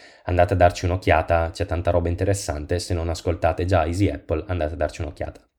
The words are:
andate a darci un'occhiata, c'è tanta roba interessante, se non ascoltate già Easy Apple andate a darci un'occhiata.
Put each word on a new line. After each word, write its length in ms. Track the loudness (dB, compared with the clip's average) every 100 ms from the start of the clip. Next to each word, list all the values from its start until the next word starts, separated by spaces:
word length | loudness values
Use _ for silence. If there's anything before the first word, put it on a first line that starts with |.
| -20 -14 -2
andate 280 | 2 4
a 40 | 6
darci 280 | 4 4 -2
un'occhiata, 640 | 0 2 2 2 0 0
c'è 140 | -4 -4
tanta 240 | -2 0
roba 180 | 0 0
interessante, 720 | -2 0 -2 -2 -6 -2 -4
se 160 | -2
non 160 | -4 -2
ascoltate 560 | -4 -2 0 0 0 2
già 180 | 2
Easy 260 | 2 2 0
Apple 340 | 0 -4 -6 -2
andate 300 | -4 -2 -2
a 20 |
darci 240 | -4 -4
un'occhiata. 400 | -10 -8 -10 -10 _